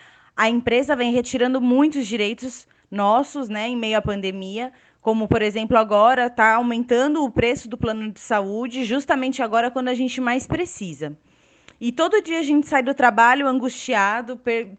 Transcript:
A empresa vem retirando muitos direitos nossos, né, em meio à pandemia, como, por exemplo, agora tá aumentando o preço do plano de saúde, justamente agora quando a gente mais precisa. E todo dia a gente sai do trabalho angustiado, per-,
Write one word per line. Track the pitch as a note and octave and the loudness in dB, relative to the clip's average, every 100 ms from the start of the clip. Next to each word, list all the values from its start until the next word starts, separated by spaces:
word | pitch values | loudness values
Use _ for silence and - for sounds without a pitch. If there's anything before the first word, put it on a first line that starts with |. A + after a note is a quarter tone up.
| - - _ - | -20 -20 _ 0
A | A3 | 2
empresa | A#3+ A#3+ A#3+ C4+ C#4 | 2 2 2 2 0
vem | A#3+ | 2
retirando | A#3+ A#3+ B3+ B3 C4 | 0 -2 0 0 2
muitos | B3 B3+ D4+ C#4+ G#3+ | 4 4 4 2 -4
direitos | A3 G#3 A#3 B3+ - - _ _ | -2 -2 -4 -10 -14 -20 _ _
nossos, | G3+ G3+ A#3 C#4 C#4+ A#3+ | 0 2 4 2 -4 -6
né, | G#3+ A3+ | -6 -4
em | B3 | -4
meio | A3 G#3+ | -2 0
à | |
pandemia, | G#3+ G3+ F#3+ F#3+ F#3+ G#3 B3+ - _ _ | 0 -4 -4 -6 -8 -8 -10 -12 _ _
como, | - A3 G#3 | -2 0 2
por | A#3 | 2
exemplo, | G#3+ G#3 A3 A#3+ | 2 -2 0 2
agora | A3 G#3 A3 B3+ B3 | 4 6 6 6 2
tá | B3 A3 | 4 4
aumentando | A3+ A#3+ A#3 A#3+ A#3+ C#4 D#4 C4+ | 4 2 -2 0 2 2 0 0
o | |
preço | - A#3 C4+ A3+ | 0 0 -2 -6
do | A3 | -6
plano | A#3 A3 G#3+ | -4 -4 -8
de | G3 | -10
saúde, | - G#3+ G3 G#3+ B3+ B3 A#3 | -2 -2 0 -4 -6 -4 -2
justamente | C4 C#4 C#4+ C4 C4 | -2 0 0 -2 -2
agora | A3+ A3+ A#3+ | -2 0 0
quando | B3+ B3+ | -2 -4
a | B3 | -2
gente | B3+ B3+ | -4 -4
mais | B3 B3+ - | -2 -2 -2
precisa. | D#4 F4 - F#3+ C#3 D3+ D3 _ _ _ _ _ _ | -4 -6 -8 -12 -10 -10 -12 _ _ _ _ _ _
E | A#3 | -6
todo | B3 E4+ G#4+ | -2 0 0
dia | E4 E4 | 0 -2
a | |
gente | C#4+ D4 C#4+ | 0 0 2
sai | C#4+ | 0
do | B3+ | 0
trabalho | C#4 G#3+ G#3 A#3 C4+ C#4 | 0 0 4 4 4 0
angustiado, | C4 B3+ - - A3 G3 A3+ A#3 B3+ | -2 -4 -6 -4 -2 0 -2 -6 -8
per-, | B3 A#3 A3+ | -4 -4 -6